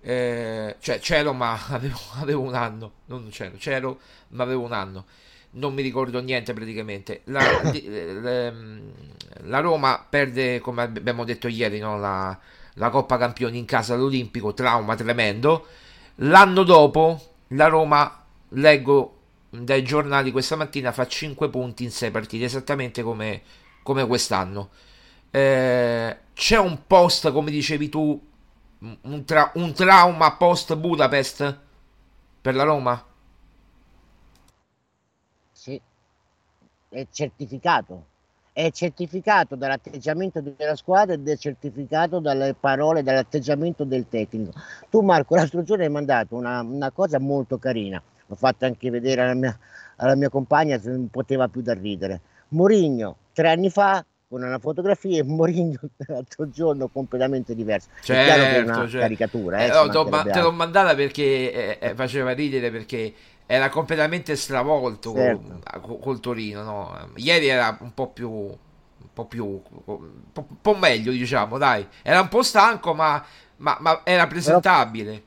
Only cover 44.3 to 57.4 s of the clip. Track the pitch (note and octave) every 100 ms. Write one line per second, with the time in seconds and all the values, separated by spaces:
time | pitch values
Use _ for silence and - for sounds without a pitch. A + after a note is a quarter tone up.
44.3 | A2+ G2+ - - - - A3 G3 E3 C#3
45.3 | F3 D#3+ E3+ D#3+ G#3 D#3+ D3 C#3+ B2+ G#2+
46.3 | A#2 A#2+ B2 A#2 C3+ C3+ - - D3 C3+
47.3 | C#3 B2+ B2 C3 A#2 G2+ F#2 _ _ _
48.3 | G2+ C3 B2 C3 A#2 B2+ A#2+ A#2+ C3 B2+
49.3 | B2+ C3 - _ - - _ B2 C3+ C#3
50.3 | C#3 C3 D3 D#3 B2+ G#2 B2+ A#2+ B2 C3+
51.3 | C3+ B2 B2+ A#2 A2+ G2+ F#2+ F#2+ F#2 _
52.3 | _ _ D#3 F#3+ G#3+ E3 B2 G#2 - _
53.3 | - D#3+ E3 F#3+ F#3 G3+ F#3+ - _ _
54.3 | B2 B2+ B2+ A#2+ D#3 F#3 G3 G3 E3+ C3+
55.3 | D#3+ E3 F3 E3+ C#3+ C#3+ _ C#3 C3+ C3
56.3 | - D#3 A#2+ E3 C#3+ B2+ C3+ C3 B2+ C3
57.3 | C3+